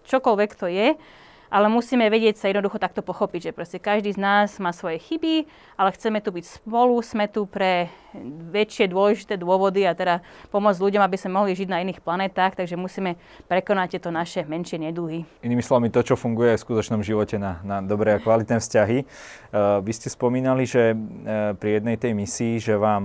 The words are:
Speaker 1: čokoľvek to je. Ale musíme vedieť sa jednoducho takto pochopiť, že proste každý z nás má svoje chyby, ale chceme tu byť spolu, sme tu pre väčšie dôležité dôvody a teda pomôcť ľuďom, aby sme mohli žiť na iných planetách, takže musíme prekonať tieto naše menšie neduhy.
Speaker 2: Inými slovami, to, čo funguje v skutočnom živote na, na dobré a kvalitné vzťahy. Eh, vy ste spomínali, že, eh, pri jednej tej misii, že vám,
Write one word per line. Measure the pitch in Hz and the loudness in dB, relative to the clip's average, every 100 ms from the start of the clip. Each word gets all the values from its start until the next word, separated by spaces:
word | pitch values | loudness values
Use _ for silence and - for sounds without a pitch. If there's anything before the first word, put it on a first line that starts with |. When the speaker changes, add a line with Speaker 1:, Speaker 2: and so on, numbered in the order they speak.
Speaker 1:
čokoľvek | - 262 262 202 208 - | -2 0 2 2 0 -2
to | 180 | -4
je. | 185 240 302 - - - - _ | 0 0 0 -8 -20 -20 -20 _
Ale | 202 214 | 2 4
musíme | 233 240 247 214 | 2 0 2 2
vedieť | 226 220 214 | 4 2 0
sa | 196 | 0
jednoducho | 196 196 214 | 0 -2 -2
takto | 180 - 185 | -4 -4 -8
pochopiť, | 175 196 170 170 | -4 -4 -4 -8
že | |
proste | - 170 185 | -8 -10 -8
každý | 208 208 202 | -2 0 0
z | 196 | -2
nás | 196 202 208 - | 2 4 2 0
má | 180 | -4
svoje | 175 180 170 | -4 -6 -8
chyby, | - 320 320 320 302 - - - | -6 -4 0 0 -2 -14 -16 -2
ale | 190 | 0
chceme | 190 226 214 | 0 -4 -2
tu | 208 | -4
byť | 175 | -8
spolu, | - - 214 233 247 240 233 | -12 -16 -4 2 4 2 0
sme | 226 208 | -2 -2
tu | 214 196 | -2 -6
pre | 196 185 180 170 - - 196 120 156 165 | -2 0 0 -2 -8 -20 -16 -14 -14 -6
väčšie | 202 214 - 196 | -2 -2 0 0
dôležité | 180 202 202 - 196 | 4 2 2 -2 -4
dôvody | 175 190 196 190 185 | 2 2 4 2 0
a | |
teda | 175 185 175 - - - | 0 0 0 -4 -20 -4
pomôcť | 202 208 180 | 2 2 2
ľuďom, | 202 202 | 2 4
aby | 190 185 | 2 0
sme | 185 185 | -2 0
mohli | 202 | 0
žiť | 180 190 | -2 -2
na | 175 | -2
iných | 185 - | -4 -6
planetách, | - 175 196 190 190 190 | -4 -2 -2 0 0 0
takže | 175 | -6
musíme | 175 185 - 185 175 - - - | -6 -8 -4 -6 -6 -12 -20 -2
prekonať | 180 185 196 180 | -2 2 0 0
tieto | 180 170 | -4 -4
naše | 165 170 185 | -4 -4 -6
menšie | 151 160 175 170 | -6 -6 -6 -6
neduhy. | 156 170 165 165 160 _ | -6 -6 -6 -8 -10 _
Speaker 2:
Inými | 120 120 | -2 -2
slovami, | - 127 117 | 2 2 4
to, | 123 | 2
čo | - 127 | 2 0
funguje | 120 113 120 107 | 0 2 2 2
v | - | 0
skutočnom | 110 - 110 104 | -2 0 -2 0
živote | 107 104 107 | 0 0 -2
na, | 98 85 | -4 -6
na | 98 98 | -6 -6
dobré | 95 104 107 104 | -2 2 4 2
a | |
kvalitné | 113 113 107 120 | 4 2 2 -2
vzťahy. | - 113 104 127 | 2 2 4 0
Eh, | 135 - - - - 107 101 101 | -4 -14 -20 -20 -4 0 2 2
vy | 98 | 0
ste | 113 117 | -6 -8
spomínali, | - 123 127 131 131 123 | -2 0 0 0 0 2
že, | 127 113 110 | 4 4 2
eh, | 107 - 107 107 104 | -4 -10 -6 -2 -2
pri | 98 104 107 | -2 0 0
jednej | 113 | 0
tej | 113 123 104 | -2 -2 -2
misii, | 101 - 117 117 | -4 -4 -2 -2
že | 113 | 0
vám, | 104 107 104 | 2 2 2